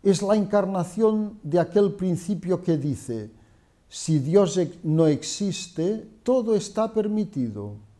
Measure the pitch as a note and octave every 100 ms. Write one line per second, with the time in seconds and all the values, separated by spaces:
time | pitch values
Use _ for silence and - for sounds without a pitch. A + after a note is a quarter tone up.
0 | G3+ F#3+ G3+ G#3+ G3+ G#3 F#3+ F#3+ E3+ -
1 | A3 G#3+ G#3 - D3+ E3+ E3 G#3 G3+ G3+
2 | F#3 E3+ - F3+ E3+ F3+ F3+ D#3 C#3+ A#2+
3 | - A2+ G#2+ - _ _ _ _ _ -
4 | - D#3 C3 F#3+ F#3 F#3 E3+ - D#3 D#3+
5 | D#3+ C#3+ - - G3+ - - - F3 A3
6 | - - - B3+ A3+ G#3+ G#3 - A3 A3
7 | G#3 G#3+ G#3 C#3 A#2+ G#2 G2+ G#2 -